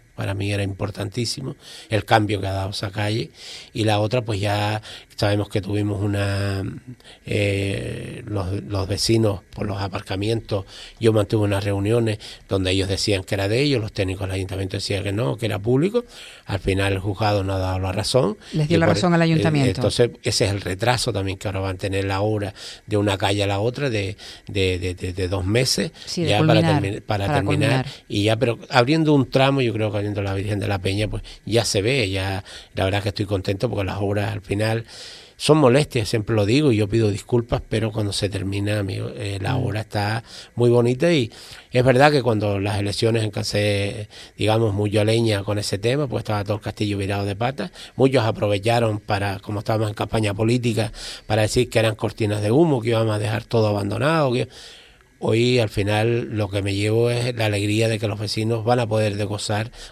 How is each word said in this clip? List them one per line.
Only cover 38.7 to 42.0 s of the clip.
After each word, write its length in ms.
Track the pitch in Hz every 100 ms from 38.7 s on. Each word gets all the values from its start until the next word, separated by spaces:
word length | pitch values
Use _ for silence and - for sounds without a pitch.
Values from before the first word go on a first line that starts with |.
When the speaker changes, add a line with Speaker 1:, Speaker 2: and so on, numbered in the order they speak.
| 104
Speaker 1:
amigo, 320 | 101 104 113
eh, 240 | - 104 98
la 120 | 98
Speaker 2:
Mm. 100 | 98 -
Speaker 1:
obra 140 | 104
está 420 | - 107 104 117 - - -
muy 160 | - 120
bonita, 420 | 120 123 131 170
y 180 | 160 113 - - - -
es 120 | 127
verdad 260 | 127 127